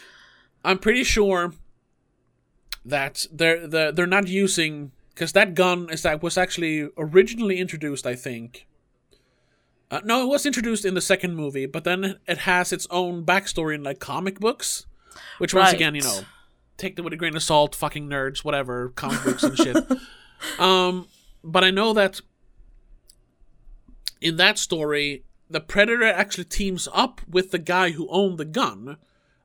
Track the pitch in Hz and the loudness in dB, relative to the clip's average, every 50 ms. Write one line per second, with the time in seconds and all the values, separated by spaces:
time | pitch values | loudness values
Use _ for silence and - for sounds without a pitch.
0 | - - - - - - _ _ _ _ _ _ - 175 190 185 - 220 240 254 | -20 -20 -20 -20 -20 -20 _ _ _ _ _ _ 0 0 0 2 2 2 2 2
1 | 277 - - 220 208 196 185 175 175 175 160 - - - _ _ _ _ _ _ | 2 2 4 4 4 4 4 2 0 -2 -4 -10 -20 -20 _ _ _ _ _ _
2 | _ _ _ _ _ _ _ _ _ _ _ _ _ - - - - 120 143 139 | _ _ _ _ _ _ _ _ _ _ _ _ _ -16 -16 -16 -8 -4 -4 -2
3 | 139 143 - - - - 160 147 165 160 165 170 170 147 160 160 156 151 151 180 | -4 -4 -6 -8 -8 -8 -2 2 2 2 2 2 -2 -2 0 2 2 2 2 0
4 | 180 180 190 202 202 180 190 196 196 185 - 170 160 156 151 147 143 139 _ _ | 0 2 2 2 2 2 0 2 2 2 2 0 -2 -2 -2 -8 -12 -14 _ _
5 | _ _ - - 165 156 - 196 196 190 165 185 185 180 180 180 175 165 160 151 | _ _ -8 -6 -6 2 4 4 4 4 4 2 4 4 2 0 -4 -8 -8 -2
6 | - 170 156 151 175 170 - 190 180 180 - 175 170 160 156 151 147 - - 165 | -2 -2 -2 0 -4 -2 0 0 0 0 0 -4 -2 -2 0 -2 -4 -6 -6 -8
7 | 156 151 156 190 220 226 233 233 226 196 185 180 185 175 - 151 151 147 143 - | -4 6 6 6 6 6 2 -4 -2 -2 0 -2 -2 -6 -6 -6 -6 -6 -6 -4
8 | - 127 123 127 - 139 120 117 117 120 - - _ _ _ _ _ _ _ _ | -4 -6 -6 -6 -8 -10 -10 -10 -12 -14 -18 -20 _ _ _ _ _ _ _ _
9 | _ _ _ _ _ _ _ _ _ _ _ _ _ _ _ _ _ - - 151 | _ _ _ _ _ _ _ _ _ _ _ _ _ _ _ _ _ -8 -8 -6
10 | 208 214 233 262 254 262 285 277 - 294 - 254 220 233 220 214 - 185 185 175 | -2 0 0 2 2 2 0 0 0 0 -2 -2 -2 -2 -2 -2 -2 -2 -2 -2
11 | - - 190 185 - 175 170 160 151 139 143 135 135 135 - 170 - 175 180 190 | 0 0 0 0 0 -6 -6 -4 -6 -4 -4 -6 -6 -6 -6 -4 -2 -2 -2 -2
12 | 190 190 185 - - - 170 - - 190 180 180 180 - 180 185 - - 175 180 | -2 -4 -6 -6 -6 -6 -6 -2 0 2 2 2 2 -2 -4 -6 -6 -4 -2 -2
13 | 180 175 175 175 160 175 180 196 196 - - 175 160 156 151 147 143 139 135 - | -2 -2 -4 -4 0 2 2 2 0 -2 -6 -4 -4 -4 -4 -4 -6 -8 -8 -8
14 | - - 135 156 185 196 196 196 208 233 285 - - - - - - - - _ | -8 -8 -6 -4 -4 -4 -4 0 -2 -2 -2 -2 -6 -6 -6 -6 -10 -16 -20 _
15 | _ _ - - - - - - 175 - 185 190 190 185 175 - 160 151 151 147 | _ _ -20 -20 -20 -16 -6 -6 -4 2 4 6 6 6 6 4 2 0 0 -2
16 | 139 123 101 95 104 - - - _ _ _ _ _ _ _ - 190 185 190 175 | -2 -2 -4 -4 -8 -12 -20 -20 _ _ _ _ _ _ _ -10 -10 -10 -8 -8
17 | 175 160 160 160 170 160 151 160 - - 160 147 147 147 - - 160 147 - 151 | -8 -8 -6 -4 -4 -4 -2 -2 0 4 4 4 4 4 0 -4 -6 -4 -4 -6
18 | 147 143 143 139 135 135 139 - - 151 147 139 131 127 123 123 127 127 - - | -8 -6 -4 -4 -4 -4 -6 -6 -4 -4 -2 -2 -2 -4 -6 -6 -6 -8 -8 -8
19 | 156 - - - - - - - 302 277 - - 330 135 - 320 - - 262 - | -6 -6 -4 -2 -2 -2 0 0 0 0 2 2 0 2 2 0 0 0 -4 -4
20 | - - - - - - _ - - - - - 175 185 190 185 180 180 180 180 | -4 -18 -20 -20 -20 -20 _ -14 -12 -10 -2 2 4 4 6 6 4 2 0 -4
21 | 175 _ _ _ _ - - _ - 160 160 185 185 185 190 196 220 226 214 220 | -8 _ _ _ _ -20 -20 _ -10 0 2 4 4 4 4 4 2 2 4 4
22 | 196 190 - - - _ _ _ _ _ _ _ - - - - _ _ - - | 2 2 0 -6 -20 _ _ _ _ _ _ _ -20 -20 -20 -20 _ _ -20 -20
23 | _ _ _ _ _ _ _ _ - - _ _ _ - - - _ - - - | _ _ _ _ _ _ _ _ -20 -20 _ _ _ -20 -20 -20 _ -20 -20 -12
24 | - - - - - 165 165 170 185 208 208 - - - 180 160 151 147 147 147 | -12 -12 -10 -4 -4 -4 0 4 2 2 2 0 -4 -4 -2 -2 -2 0 0 0
25 | 147 143 139 131 - - _ _ _ - 160 156 156 - - 202 208 226 233 240 | 0 -2 -4 -8 -14 -20 _ _ _ -8 -8 -8 -6 0 2 4 4 4 4 2
26 | 226 220 185 180 202 202 - 180 175 - - - 202 190 185 175 - - - 196 | 2 2 2 2 0 -2 -2 -10 -8 -4 -2 -2 -2 -2 -2 -4 -6 -2 2 2
27 | 254 254 - - - - 165 185 185 - - 170 156 - 175 185 185 170 156 160 | 2 0 -2 -10 -10 0 0 0 0 0 -4 -6 -2 0 2 2 2 0 0 -4
28 | 160 - 165 190 202 190 175 160 151 156 156 254 269 123 101 95 113 139 151 _ | -6 0 2 2 2 2 0 -4 -8 -6 -2 -2 -2 -2 -4 -8 -14 -16 -16 _
29 | _ _ _ _ _ _ _ _ | _ _ _ _ _ _ _ _